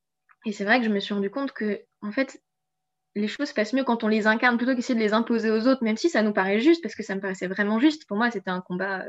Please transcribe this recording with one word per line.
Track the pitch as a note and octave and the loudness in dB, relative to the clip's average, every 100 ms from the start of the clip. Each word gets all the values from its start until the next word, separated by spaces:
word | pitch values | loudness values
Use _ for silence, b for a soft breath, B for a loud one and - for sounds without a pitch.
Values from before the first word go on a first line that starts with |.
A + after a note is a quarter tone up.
| _ _ _ _ A3+ | _ _ _ _ -8
et | |
c'est | G3+ | -4
vrai | G3+ B3 | 2 2
que | A3+ | 2
je | |
me | G3+ | 0
suis | G3 | -2
rendu | G3+ G3 | -2 -2
compte | C#4 C#4 | -4 -6
que, | - G#3+ G3+ - _ | -4 -4 -6 -10 _
en | G#3 | -6
fait, | G#3+ C4 - _ _ _ _ _ _ _ G3+ | -4 -4 -6 _ _ _ _ _ _ _ -4
les | G#3 | -4
choses | - C#4+ | -2 -4
passent | - G#3+ | -2 0
mieux | C4 | 0
quand | C4 A#3 | 0 0
on | G#3+ | 2
les | A3 G#3+ | 2 2
incarne | A3+ B3 A#3+ | 4 2 2
plutôt | B3 B3+ | 2 0
qu'essayer | A#3 A#3 | 0 0
de | |
les | G#3+ | 2
imposer | G#3+ A#3 A#3 A3 | 2 2 0 2
aux | A3 A#3 | 2 2
autres, | C4 | 2
même | A3 A3 | 0 0
si | E4+ | 0
ça | A#3 | 2
nous | G#3+ | 2
paraît | G#3 F#3+ G3+ | 2 2 4
juste, | C4+ E4 | 4 4
parce | G#3+ - | 2 -8
que | |
ça | G#3 F#3+ | -8 -6
me | |
paraissait | G3 F#3+ F#3 | -6 -4 -4
vraiment | F#3+ G3+ A3 | -2 0 2
juste. | D4 D4+ - | 2 0 -4
Pour | G3+ | -2
moi, | A#3+ | -2
c'était | A3 F#3+ | -2 -4
un | F#3 | -6
combat | F#3 F3+ G3 F#3+ | -4 -4 -4 -6